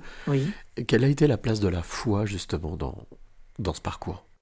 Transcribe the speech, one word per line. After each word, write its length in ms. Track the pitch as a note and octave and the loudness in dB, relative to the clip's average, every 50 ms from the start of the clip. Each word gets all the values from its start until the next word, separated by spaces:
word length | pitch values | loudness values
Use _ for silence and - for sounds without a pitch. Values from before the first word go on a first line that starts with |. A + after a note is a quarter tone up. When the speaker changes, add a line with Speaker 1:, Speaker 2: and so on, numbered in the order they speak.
| - - - - - - | 0 -4 -14 -8 -2 0
Speaker 1:
Oui. 200 | C#3+ C3+ C3+ E3 G#3+ - - - - - B2+ - | 2 2 2 0 -2 -6 -12 -12 -8 -8 0 2
Speaker 2:
Quelle 160 | - A2 B2 | 4 6 6
a 40 | C3+ | 6
été 200 | D3 C#3 D#3+ D3 | 6 6 6 4
la 100 | B2 G#2 | 4 4
place 220 | - A#2+ A2 G#2+ | 2 0 0 2
de 80 | G2+ F#2+ | 2 2
la 160 | F2 F2 E2 | 2 0 -2
foi, 420 | - - - - A#2 G2+ G2+ G#2+ | -4 -6 -4 0 2 2 2 2
justement, 500 | G2+ G2+ F2 - - - D#2 E2+ D#2 F2 E2 | 0 -2 -4 -4 -4 -4 -4 -2 -4 -4 -4
dans, 200 | D2 C2 - - - - - - - - - - - - - - | -4 -6 -6 -8 -14 -18 -20 -20 -20 -20 -20 -20 -20 -18 -10 -4
dans 140 | A2 F2+ D#2+ | -4 -2 -2
ce 80 | - | -2
parcours ? 440 | - - - - - - E2+ - - _ - _ | -4 -6 -6 -6 -8 -8 -8 -10 -12 _ -20 _